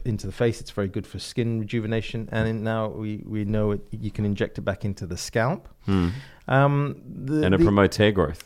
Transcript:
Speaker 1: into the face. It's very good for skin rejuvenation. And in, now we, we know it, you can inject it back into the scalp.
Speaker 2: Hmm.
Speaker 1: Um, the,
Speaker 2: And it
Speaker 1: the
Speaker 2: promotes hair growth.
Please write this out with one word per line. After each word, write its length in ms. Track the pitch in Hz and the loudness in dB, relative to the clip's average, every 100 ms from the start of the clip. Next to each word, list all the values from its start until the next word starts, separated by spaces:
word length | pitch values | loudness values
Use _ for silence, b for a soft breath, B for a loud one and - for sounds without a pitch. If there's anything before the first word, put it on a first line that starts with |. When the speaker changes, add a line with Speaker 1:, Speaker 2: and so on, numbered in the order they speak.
Speaker 1:
into 220 | - 104 98 | -4 -4 -4
the 60 | |
face. 260 | - 120 110 | 0 0 0
It's 100 | - | -6
very 180 | - 98 | -4 -4
good 180 | 107 95 | -4 -8
for 120 | 98 | -10
skin 420 | - - 117 113 | -8 -4 -2 -2
rejuvenation. 680 | 104 117 107 113 - 117 107 | -2 -2 -2 -2 -4 -8 -4
And 160 | 110 110 | -2 0
in, 160 | 110 | 0
now 260 | 110 113 110 | -2 -2 -2
we, 340 | 107 107 107 - | -4 -6 -8 -6
we 200 | 107 101 | -4 0
know 240 | 107 107 | 2 2
it, 100 | 101 - | 0 -4
you 200 | 110 110 | -8 -6
can 160 | - 104 | -2 0
inject 320 | 101 - - | 0 -2 -4
it 40 | |
back 220 | 101 98 | -6 -4
into 220 | 107 95 90 | -4 -6 -8
the 100 | 90 | -8
scalp. 500 | - 117 120 190 - - - | -4 0 0 -2 -8 -10 0
Speaker 2:
Hmm. 220 | 95 87 123 B B - | 2 2 -2 B B 0
Speaker 1:
Um, 540 | 135 143 143 143 - 120 | 4 4 2 -2 -6 -12
the, 360 | - 131 151 | -10 -2 0
Speaker 2:
And 120 | 92 | 4
it 40 | 95 | 6
Speaker 1:
the 60 | |
Speaker 2:
promotes 320 | - 101 95 - | 6 6 6 6
hair 160 | 107 | 4
growth. 320 | 95 76 78 | 4 0 -2